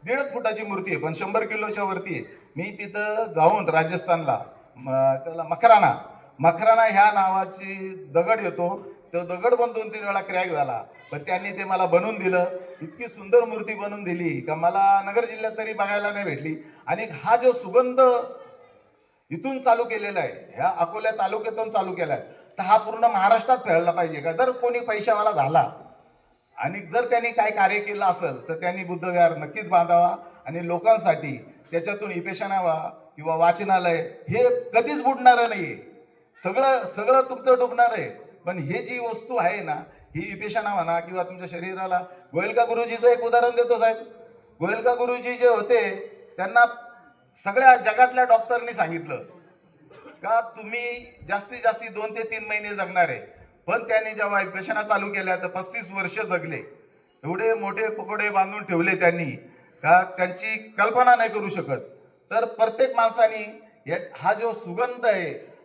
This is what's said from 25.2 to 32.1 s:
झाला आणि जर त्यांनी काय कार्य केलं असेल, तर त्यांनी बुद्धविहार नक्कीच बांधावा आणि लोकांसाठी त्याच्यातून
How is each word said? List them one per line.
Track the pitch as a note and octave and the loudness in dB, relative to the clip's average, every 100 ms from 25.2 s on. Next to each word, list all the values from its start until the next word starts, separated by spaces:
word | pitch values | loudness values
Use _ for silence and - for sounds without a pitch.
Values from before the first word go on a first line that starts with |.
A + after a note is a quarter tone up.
| G#3 | 2
झाला | D#3 C3+ D#3 - - - - _ _ _ _ _ - | 2 2 2 2 -4 -20 -20 _ _ _ _ _ -8
आणि | B2 G3 | -6 -6
जर | E3+ A#3 A#3+ | -4 -2 2
त्यांनी | A#3+ A#3 | 0 2
काय | A3+ G#3+ | 0 0
कार्य | G#3+ F#3+ G#3 | 2 2 2
केलं | G#3 G#3 G3 | -4 0 0
असेल, | F3+ E3 B2+ - | 0 -4 -6 -8
तर | |
त्यांनी | D#3+ F3 F#3 | -4 -4 -4
बुद्धविहार | F3 F3 F3+ F3 E3+ D#3+ | -8 -6 -2 4 4 2
नक्कीच | D3+ A3 F3 | -8 -10 0
बांधावा | F3 E3+ F3 F3 E3+ - - - | 2 4 4 4 0 -12 -16 -10
आणि | E3+ E3+ | -8 -4
लोकांसाठी | E3+ G#3 A3 F#3 D#3 D#3 B2 - - _ | 0 2 4 2 0 -4 -10 -14 -20 _
त्याच्यातून | E3 E3+ G3+ G#3 | -6 -4 -6 -6